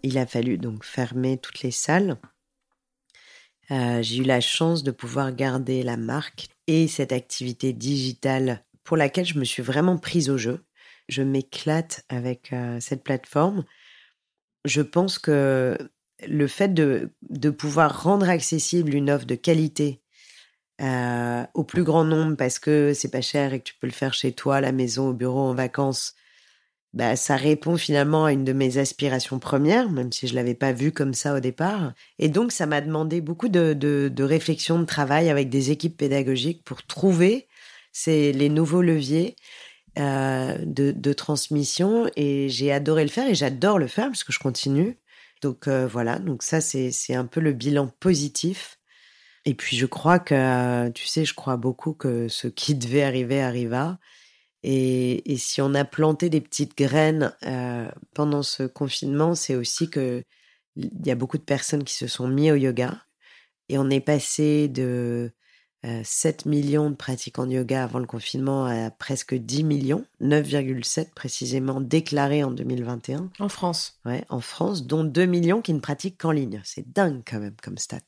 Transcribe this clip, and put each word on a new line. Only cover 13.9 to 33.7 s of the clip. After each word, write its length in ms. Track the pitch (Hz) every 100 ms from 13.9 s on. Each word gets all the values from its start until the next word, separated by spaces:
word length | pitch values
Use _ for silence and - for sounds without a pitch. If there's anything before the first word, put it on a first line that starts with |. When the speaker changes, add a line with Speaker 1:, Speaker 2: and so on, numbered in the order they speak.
| - _ _ _ _ _ _
Speaker 1:
Je 160 | 143 147
pense 380 | 147 - 190 -
que 580 | - 147 135 131 127 101 - _ _ _ -
le 200 | 151 139
fait 260 | - 196
de, 380 | 170 147 117 58 _ -
de 200 | - 147
pouvoir 540 | - 147 147 151 110
rendre 240 | 170 202 185
accessible 680 | 170 - 160 - 175 151
une 160 | 143 143
offre 160 | 143
de 100 | 120
qualité, 680 | 123 - 160 156 - 147 135 _ _ - - _ _ _ -
euh, 640 | 135 127 123 120 120 120 120
au 100 | -
plus 200 | 151 175
grand 200 | 156 160
nombre 320 | 160 156 160
parce 240 | 143 127 -
que 340 | - 151 143
c'est 180 | 143 -
pas 100 | 131
cher 320 | 123 147 139
et 60 | 131
que 60 |
tu 100 | - -
peux 80 | 127
le 60 |
faire 200 | - 135
chez 200 | - 131
toi, 240 | - 139 139
à 40 |
la 100 | 135
maison, 380 | 131 127 117 135
au 40 |
bureau, 280 | 123 127 131
en 120 | 135
vacances, 600 | 127 127 - 139 131 - _ _ _ _ _ _ _ _
bah, 220 | - 120
ça 200 | 127 -
répond 400 | 135 143 151 165
finalement 500 | 170 - 143 143 156
à 80 | 156
une 120 | 135
de 80 | 131
mes 240 | 135 131 127
aspirations 640 | 135 - 143 131 - 131
premières, 500 | - 139 151 226 240
même 220 | 139 123
si 160 | - 127
je 80 |
l'avais 180 | 127 123
pas 200 | 120 135
vue 180 | 123 147
comme 240 | 160 135
ça 180 | 123 147
au 60 | 139
départ. 540 | 127 - 170 208 143 - - -
Et 100 | 156
donc, 220 | 160 240
ça 160 | - 156
m'a 140 | 147
demandé 380 | 143 156 160 170
beaucoup 300 | 156 170 240
de, 240 | 180 165